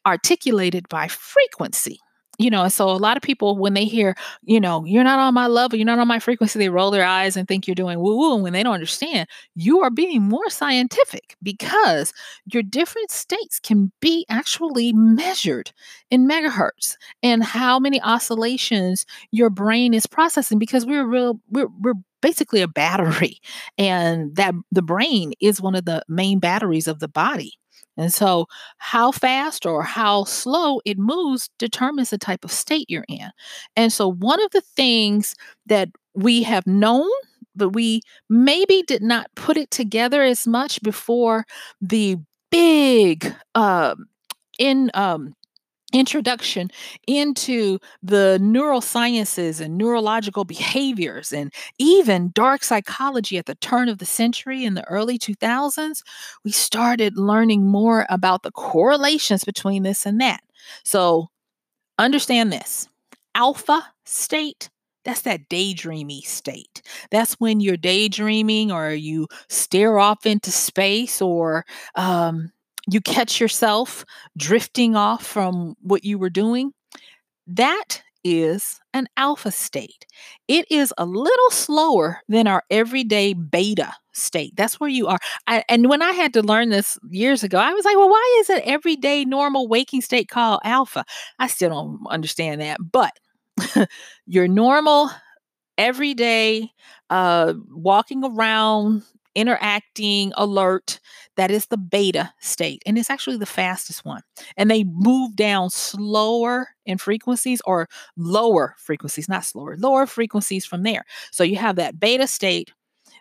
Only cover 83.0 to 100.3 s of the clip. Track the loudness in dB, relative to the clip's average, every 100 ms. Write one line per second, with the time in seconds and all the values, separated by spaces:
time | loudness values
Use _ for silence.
83 | 0 2 2 -2 -2 0 0 0 -4 -10
84 | _ -8 -6 -6 -6 -2 -2 -2 -4 -2
85 | 0 -2 -4 -8 -2 -2 2 4 4 4
86 | 2 0 0 2 2 2 2 0 -2 -8
87 | -10 -2 2 2 2 2 2 2 4 6
88 | 8 6 6 4 4 0 0 -2 -2 -2
89 | 0 0 0 0 0 -2 -2 -4 -2 -4
90 | -2 -2 -2 -2 0 0 0 -2 -2 -6
91 | -10 -14 -18 -8 -6 -2 -2 -2 -8 -12
92 | -8 -6 -6 -6 -6 -6 -8 -8 0 2
93 | 2 -2 _ _ _ -8 -2 0 0 -2
94 | -20 -20 -2 2 4 4 4 4 4 4
95 | 2 -4 _ _ _ _ _ -2 -2 0
96 | -4 0 0 2 0 -2 -6 _ -20 -20
97 | _ 0 2 4 2 -2 -12 -4 2 2
98 | 2 -6 -6 -2 0 2 2 2 2 0
99 | -4 _ _ -2 0 0 0 -4 -6 -6
100 | -2 0 -2